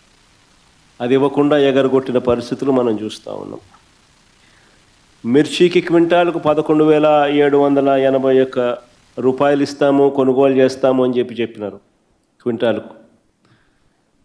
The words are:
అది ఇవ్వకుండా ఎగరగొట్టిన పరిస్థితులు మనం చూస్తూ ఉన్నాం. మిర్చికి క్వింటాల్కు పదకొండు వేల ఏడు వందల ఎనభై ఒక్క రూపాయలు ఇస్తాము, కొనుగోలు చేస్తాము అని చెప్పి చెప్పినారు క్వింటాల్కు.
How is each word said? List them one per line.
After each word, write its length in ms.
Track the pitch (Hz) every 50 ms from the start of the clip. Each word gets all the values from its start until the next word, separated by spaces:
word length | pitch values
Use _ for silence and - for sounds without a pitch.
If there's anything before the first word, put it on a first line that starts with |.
| _ _ _ _ _ _ _ _ _ _ _ _ _ _ _ _ _ _ _ -
అది 140 | 120 123 135
ఇవ్వకుండా 440 | 135 139 143 139 143 147 147 151 147
ఎగరగొట్టిన 600 | 139 139 127 139 135 131 127 135 131 147 123 127
పరిస్థితులు 540 | 123 123 120 120 113 - 131 - 139 139 135
మనం 260 | 127 120 120 107 101 107
చూస్తూ 280 | 107 - - - 107 -
ఉన్నాం. 260 | - - - - - - _ _ _ _ _ _ _ _ _ _ _ _ _ _ _ _ _ _ _ _ _ _ _ _ _ _ _ _ _ _ _ -
మిర్చికి 540 | 113 120 147 151 147 - - 180 175 175 175
క్వింటాల్కు 580 | 170 - 165 170 170 170 175 175 175 175 160 165
పదకొండు 460 | 139 151 151 151 151 - 156 151 156
వేల 420 | 151 151 151 151 151 151 147 147 147
ఏడు 260 | 147 147 147 143 139
వందల 320 | 143 143 143 139 143 135 135
ఎనభై 520 | 139 135 135 135 135 131 131 135 131 131
ఒక్క 180 | 131 131 - 131 123 120 120 - - _ _ _ _ _ _ -
రూపాయలు 440 | 120 131 131 131 147 143 143 139 143
ఇస్తాము, 480 | 143 - - 147 143 139 139 139 139
కొనుగోలు 440 | 135 139 131 131 127 131 139 135 135
చేస్తాము 500 | 131 131 131 131 - - 131 127 131 127
అని 140 | 127 123 123
చెప్పి 160 | 123 120 113
చెప్పినారు 460 | 117 117 110 - 107 104 98 95 101 _ _ _ _ _ _ _ _ _ _ _ _ -
క్వింటాల్కు. 480 | 123 113 113 123 117 104 - - - - - - _ _ _ _ _ _ _ _ _ _ _ _ _ _ _ _ _ _ _ _ _ _ _ _